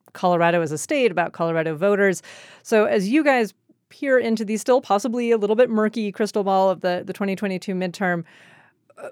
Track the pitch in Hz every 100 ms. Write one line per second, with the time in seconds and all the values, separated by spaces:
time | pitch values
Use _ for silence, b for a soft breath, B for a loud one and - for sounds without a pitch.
0 | _ - 185 175 170 170 160 151 - 294
1 | 240 170 165 - 165 165 160 151 196 202
2 | 196 175 B B B B - 220 214 214
3 | 190 285 294 254 214 - _ _ _ -
4 | 285 254 226 220 208 220 - 254 - 202
5 | 247 240 233 226 208 214 247 220 214 233
6 | 208 - 208 214 196 190 190 185 185 180
7 | 202 180 196 190 202 185 - 185 185 170
8 | 190 175 160 b b b b _ _ -
9 | -